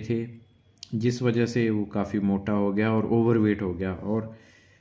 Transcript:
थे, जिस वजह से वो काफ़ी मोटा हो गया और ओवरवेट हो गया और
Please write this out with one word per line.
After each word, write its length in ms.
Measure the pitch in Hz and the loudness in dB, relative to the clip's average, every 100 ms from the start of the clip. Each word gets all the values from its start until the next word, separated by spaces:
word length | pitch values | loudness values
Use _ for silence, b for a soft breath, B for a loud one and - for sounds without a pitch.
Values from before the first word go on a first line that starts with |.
| 107 | 0
थे, 60 | 117 117 113 - _ _ - - 113 | -4 -4 -12 -20 _ _ -20 -8 -2
जिस 260 | 120 123 | 0 0
वजह 240 | 123 113 113 | 2 2 2
से 240 | 120 113 | 2 2
वो 140 | 107 101 | 0 -2
काफ़ी 340 | 104 98 107 | -4 -2 0
मोटा 340 | 98 98 104 | 0 0 0
हो 180 | 104 101 | 0 0
गया 180 | 98 110 | 2 2
और 140 | 110 104 | 2 2
ओवरवेट 560 | 117 113 113 107 101 | 2 4 4 2 2
हो 120 | 95 | -2
गया 180 | 87 95 | -4 -4
और 420 | 87 98 110 110 B B B B B | -4 -4 -4 -4 B B B B B